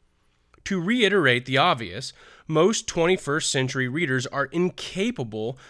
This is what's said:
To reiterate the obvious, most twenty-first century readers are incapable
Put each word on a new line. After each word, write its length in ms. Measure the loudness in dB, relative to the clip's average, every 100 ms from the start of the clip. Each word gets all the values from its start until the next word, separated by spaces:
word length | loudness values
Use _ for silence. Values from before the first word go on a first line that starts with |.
| _ _ _ _ _ _
To 160 | -6 -2
reiterate 680 | 0 2 2 4 4 2 2
the 120 | 2
obvious, 540 | 4 2 -4 -10 -12 -14 -20 -16 -2
most 400 | 4 4 2 -4
twenty-first 640 | 0 2 2 0 -2 0
century 380 | 0 0 -2 -4
readers 360 | -2 0 0 -2
are 160 | -4
incapable 1120 | -2 0 -2 -2 -8 -4 -4 -4 -6 -6 -6 -8 -14